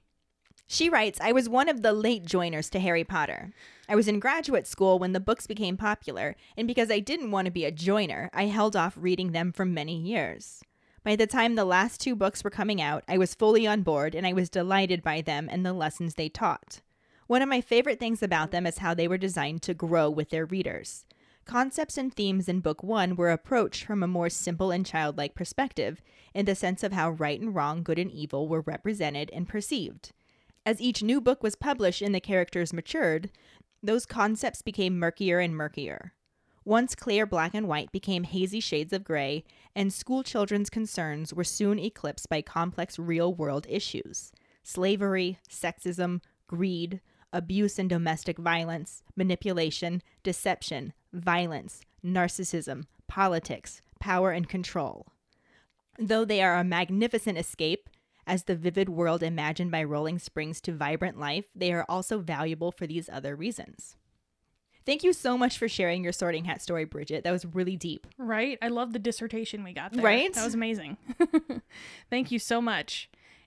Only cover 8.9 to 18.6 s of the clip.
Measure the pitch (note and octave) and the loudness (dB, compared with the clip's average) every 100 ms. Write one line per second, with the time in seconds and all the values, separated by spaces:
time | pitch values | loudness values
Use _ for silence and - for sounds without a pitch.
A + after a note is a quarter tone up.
8.9 | - F3+ F3+ F#3 E3 F3 E3+ F#3 E3 D3+ | 0 0 2 0 0 0 0 0 0 -4
9.9 | E3+ E3+ A3+ A#2 - - - - _ _ | -6 -2 -2 -2 -6 -14 -20 -20 _ _
10.9 | _ G#3+ G#3+ A3 C4 A#3+ A3+ F#3+ F3+ A#3 | _ 0 4 4 4 4 4 4 4 4
11.9 | - C4 A3+ F#3+ - G3+ G#3 G3+ G3 D3 | 0 -2 2 0 0 -4 -2 0 0 0
12.9 | D3+ - F#3 F#3 - G#3+ A3 G#3+ G#3+ E3+ | -2 0 2 2 4 6 6 6 4 4
13.9 | D3 D3+ D#3 F#3 F#3 F3 F#3 F3+ G3 F#3+ | 2 2 0 0 2 0 0 2 4 4
14.9 | F3 E3 D#3 D#3+ D3 D#3+ F#3 F#3 F#3 D#3 | 2 0 -2 -2 -2 -2 -2 0 0 -2
15.9 | - E3+ - D#3 - G#3 D3 - - _ | -2 -4 -4 -6 -2 0 -2 -6 -20 _
16.9 | _ _ _ - B3 C4+ B3+ - A#3 B3+ | _ _ _ 2 2 4 2 4 4 4
17.9 | A#3+ A#3 A3+ G3+ E3 D#3 F3 | 0 -2 0 2 2 2 0